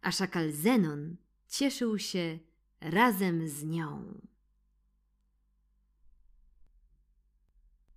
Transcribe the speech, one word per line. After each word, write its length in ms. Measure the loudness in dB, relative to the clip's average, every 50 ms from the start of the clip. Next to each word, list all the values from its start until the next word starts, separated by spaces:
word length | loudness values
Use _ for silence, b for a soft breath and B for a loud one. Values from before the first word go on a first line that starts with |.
a 100 | b -2
szakal 400 | 0 0 -2 -2 -2 -2 -2 -2
Zenon 640 | -2 2 4 4 6 6 4 2 0 -6 -8 -10 -10 -14 _ _ _ _ _ -8
cieszył 500 | -2 0 0 0 0 0 -2 0 0 -2
się 400 | -4 -2 -2 -2 -2 -2 -6 -8 -12 _ _ _ _ _ _ _
razem 680 | -6 0 4 6 6 6 4 2 0 2 2 0 -2 -2
z 160 | -6 -6 -6
nią. 560 | -4 -4 -4 -4 -4 -8 -10 -12 -14 -16 -18 -18 -20 _ _ _ _ _ _ _ _ _ _ _ _ _ _ _ _ _ _ _ _ _ _ _ _ _ _ _ _ _ _ _ _ _ _ -20 -20 -20 _ -20 -20 -20 -20 -20 -20 _ _ -20 -20 _ -20 _ _ _ _ _ _ _ _ _ _ _ _ _ _ _ _ _ _ _ _ _ _ -20